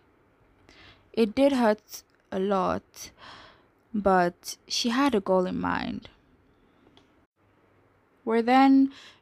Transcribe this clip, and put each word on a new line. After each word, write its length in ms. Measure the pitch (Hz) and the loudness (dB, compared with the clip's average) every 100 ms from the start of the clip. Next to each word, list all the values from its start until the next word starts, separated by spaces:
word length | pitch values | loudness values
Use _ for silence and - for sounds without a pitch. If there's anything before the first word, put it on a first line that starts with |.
| _ _ _ _ _ _ _ - - - _ | _ _ _ _ _ _ _ -20 -20 -20 _
It 240 | - 226 240 | -2 -2 2
did 160 | 277 | 2
hurt 520 | 262 226 214 - - - _ _ | 2 0 0 -6 -20 -20 _ _
a 80 | 196 | -6
lot, 720 | 196 190 180 180 - - - - - - - _ _ _ _ | -2 -2 -2 -4 -8 -20 -20 -20 -20 -20 -20 _ _ _ _
but 640 | 208 196 185 175 - - - - | -4 0 2 0 -4 -14 -18 -10
she 220 | - 240 | -6 -4
had 240 | 240 285 | 0 0
a 60 | 220 | 0
goal 260 | 190 185 185 | 0 -2 -2
in 140 | - | -4
mind. 500 | 180 - - - - _ _ _ _ _ _ _ _ _ _ _ _ _ _ _ _ _ _ _ _ _ | -6 -4 -6 -10 -16 _ _ _ _ _ _ _ _ _ _ _ _ _ _ _ _ _ _ _ _ _
We're 180 | 233 226 | -4 -2
then 500 | 233 262 269 269 269 - - - | 2 4 6 6 4 -2 -20 -20